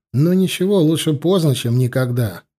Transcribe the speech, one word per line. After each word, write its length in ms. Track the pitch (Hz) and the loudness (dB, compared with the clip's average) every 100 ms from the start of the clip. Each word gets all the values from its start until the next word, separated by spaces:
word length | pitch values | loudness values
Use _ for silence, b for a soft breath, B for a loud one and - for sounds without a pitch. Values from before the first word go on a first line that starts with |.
| _ | _
Но 200 | 120 160 | -2 2
ничего, 460 | 185 185 - 185 202 | 2 0 0 0 2
лучше 340 | 156 160 - | 2 0 -2
поздно, 420 | 151 165 196 160 123 | -2 0 0 2 0
чем 220 | 123 123 | 0 0
никогда. 680 | 127 131 127 123 113 - _ | 0 -2 -2 -2 -4 -6 _